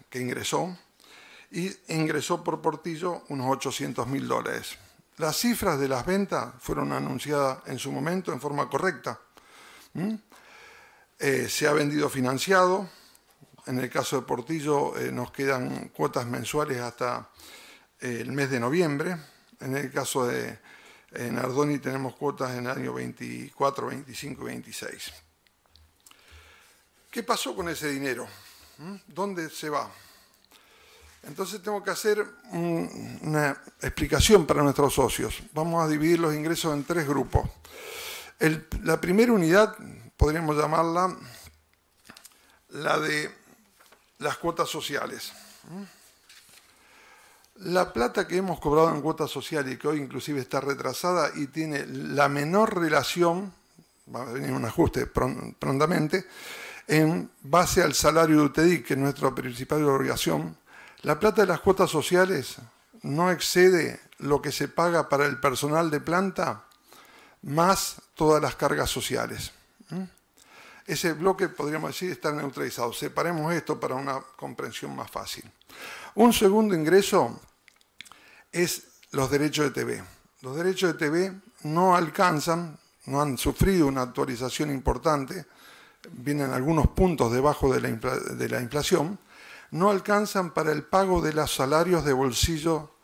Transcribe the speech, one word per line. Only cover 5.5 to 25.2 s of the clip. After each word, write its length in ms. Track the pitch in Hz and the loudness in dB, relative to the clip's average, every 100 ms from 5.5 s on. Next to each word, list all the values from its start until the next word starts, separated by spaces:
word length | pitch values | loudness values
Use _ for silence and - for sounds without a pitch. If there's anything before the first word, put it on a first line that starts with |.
| 226 196 139 | 0 0 0
de 80 | 139 | 0
las 200 | 127 170 | -2 0
ventas 480 | 196 196 156 120 127 | -2 0 -4 -6 -10
fueron 320 | - 151 143 | -8 -4 -4
anunciadas 680 | 135 139 135 143 143 135 127 - | -4 -4 -6 -2 0 0 -2 -8
en 100 | 127 | -8
su 140 | 139 | -6
momento 420 | 139 151 185 170 | -4 -2 -4 -4
en 80 | 139 | -6
forma 260 | 147 143 131 | -6 -4 -2
correcta. 520 | 135 185 131 135 113 _ - _ - - - - | 0 -2 -2 -8 -10 _ -20 _ -20 -20 -20 -14
¿Mm? 220 | 151 202 214 _ - - - - - - _ _ - | -6 -6 -6 _ -20 -20 -20 -20 -20 -20 _ _ -4
Eh, 300 | 139 131 113 | 0 0 -2
se 180 | - 151 | 0 2
ha 60 | |
vendido 360 | 151 147 147 143 | 2 2 0 -2
financiado. 800 | 135 127 135 185 185 180 190 185 - - _ _ _ - - - | 0 -2 -2 2 4 4 2 -4 -14 -20 _ _ _ -20 -20 -8
En 100 | 127 | -6
el 140 | 123 | -4
caso 240 | 143 127 135 | -4 -2 -4
de 60 | |
Portillo, 760 | 120 127 120 160 143 143 - - | -4 -6 -4 -6 0 0 0 -4
eh, 140 | 131 | -6
nos 180 | 123 123 | -6 -8
quedan 600 | - 135 131 131 135 - | -4 -2 0 -2 -8 -10
cuotas 360 | - 147 139 120 | -4 -2 -2 -4
mensuales 540 | 127 113 151 151 123 | -6 -4 -4 -2 -4
hasta, 500 | 120 - 123 120 113 _ - - - - _ _ | -6 -6 -4 -4 -10 _ -20 -20 -20 -20 _ _
eh, 220 | 127 117 | -8 -6
el 100 | 120 | -6
mes 180 | 139 135 | -4 -2
de 100 | 131 | 0
noviembre. 560 | 120 175 160 143 175 170 - _ _ _ | 0 0 0 0 -4 -6 -10 _ _ _
En 180 | 135 139 | -6 -6
el 140 | 131 | -4
caso 340 | 139 131 139 123 | -4 -2 -2 -2
de, 320 | 127 120 110 - - - - _ | -2 -6 -12 -20 -20 -20 -20 _
eh, 180 | - 120 | -10 -6
Nardoni 480 | 123 127 131 147 143 | -4 -2 0 0 0
tenemos 380 | 131 135 131 - | -4 -6 -6 -6
cuotas 360 | 143 - 131 | -6 -4 -6
en 140 | 123 123 | -6 -6
el 60 | |
año 220 | 135 127 | -6 -6
veinticuatro, 920 | 127 123 117 120 120 - - 139 135 120 | -6 -8 -10 -12 -12 -14 -2 -2 0 -8
veinticinco 560 | 127 135 113 143 - | -10 -12 -14 -12 -10
y 20 | 120 | -10
veintiséis. 680 | 123 120 - - - - - | -12 -12 -12 -12 -12 -16 -16